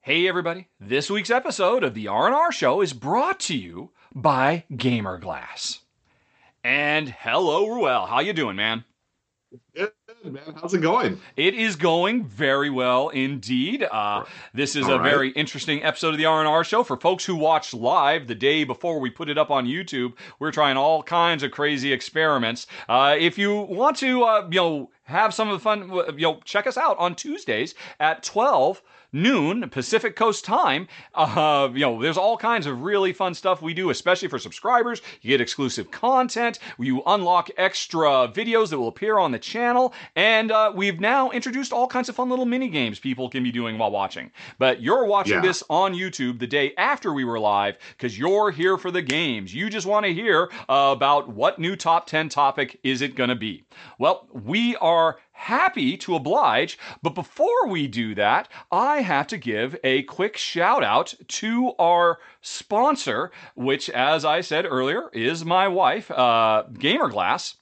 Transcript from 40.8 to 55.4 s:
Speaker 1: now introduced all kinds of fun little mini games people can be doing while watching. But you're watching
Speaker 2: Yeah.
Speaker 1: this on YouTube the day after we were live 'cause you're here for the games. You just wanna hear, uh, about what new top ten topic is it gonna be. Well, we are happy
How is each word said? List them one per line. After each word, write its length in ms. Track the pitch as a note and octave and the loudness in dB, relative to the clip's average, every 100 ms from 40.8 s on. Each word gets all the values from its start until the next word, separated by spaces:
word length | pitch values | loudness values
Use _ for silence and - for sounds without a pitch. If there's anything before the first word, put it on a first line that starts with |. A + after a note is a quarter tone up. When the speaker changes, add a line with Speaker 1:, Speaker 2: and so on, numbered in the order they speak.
| G3+ E3+ | -2 0
Speaker 1:
now 280 | G3+ C4+ C4 | 0 2 0
introduced 440 | B3 C4 B3+ C4 | -2 -6 -6 -4
all 140 | A#3 B3 | -2 0
kinds 200 | B3+ B3+ | -2 -4
of 80 | B3 | -4
fun 140 | B3+ | -2
little 160 | B3+ B3 | -2 0
mini 240 | B3 C4 | -2 -2
games 300 | D#3 A#2+ G2+ | -2 -2 -4
people 280 | C3+ B2+ B2+ | -6 -4 -4
can 160 | C3+ | -2
be 80 | B2 | -2
doing 260 | A#2+ A#2 A2 | -2 -4 -2
while 140 | G#2+ | -2
watching. 400 | G2+ F#2+ - B1+ - - - | 0 -4 -6 -14 -16 -20 2
But 220 | B2+ B2 | 2 2
you're 220 | A#2+ A#3+ A3+ | 2 2 4
watching 280 | G3+ G3 | 2 2
Speaker 2:
Yeah. 80 | F#3+ | 2
Speaker 1:
this 200 | F#3 F3+ - | 2 0 0
on 240 | D#3 F#3+ | 2 2
YouTube 460 | F3+ F#3 - B2 A#2+ | 0 -6 -4 -4 -4
the 80 | A#2+ | -2
day 260 | C#3+ C#3 C#3+ | 0 0 0
after 340 | G#3 - G3+ | -2 -2 -4
we 140 | D3 B2 | -4 -2
were 120 | A#2 | 0
live 380 | G#2+ G2+ G2+ G2+ - - | 2 2 0 -4 -16 -8
'cause 180 | B2 G2+ | -8 -4
you're 340 | D#3 G3+ G#3 | 0 2 2
here 260 | D3+ F3+ F#3 | 2 0 0
for 140 | F#3 | -2
the 100 | F3+ | -4
games. 520 | C#3+ D3+ E3 A2+ G2 | -2 -2 0 -4 -6
You 160 | G#2+ G#3 | -8 -6
just 160 | G#3+ F3+ | -6 0
wanna 220 | G#3 G#3 | 0 0
hear, 400 | E3 A3+ E3 F3 - - | -2 2 2 2 -6 0
uh, 240 | C3 C#3 C3+ | 2 2 2
about 320 | C#3 D3 C#3+ | 4 2 0
what 320 | G#2 D3 - | -2 -2 0
new 160 | E3+ F#3+ | -6 -4
top 300 | E3 E3 - | 0 0 0
ten 220 | D#3 D#3+ | -4 -2
topic 500 | C#3+ C#3 C#3 C3 - | 2 0 2 -4 -4
is 200 | C3 C3 | -4 -2
it 140 | C#3 B2+ | -2 -2
gonna 200 | B2 B2+ | -2 -2
be. 280 | A2 E2+ _ - - - | -4 -10 _ -20 -20 0
Well, 300 | C#3+ F3+ - | 2 2 -4
we 460 | - G#2 G3 A#3+ G#3+ | -14 -4 0 0 0
are 400 | D#3+ E3+ E3 - _ | 2 4 2 0 _
happy 640 | - | -16